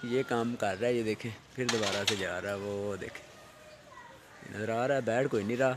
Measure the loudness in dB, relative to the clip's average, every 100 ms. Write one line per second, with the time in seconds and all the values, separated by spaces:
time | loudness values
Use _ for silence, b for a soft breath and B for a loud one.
0 | 0 0 2 2 2 0 0 2 2 2
1 | 2 0 -4 -8 -12 -4 0 2 2 2
2 | 2 0 0 -2 -2 -4 -4 -2 -2 -4
3 | -8 -12 -18 -20 -20 -20 -20 -20 -20 -20
4 | -18 -20 -20 -18 -12 -6 -2 2 4 2
5 | 4 4 4 2 2 4 2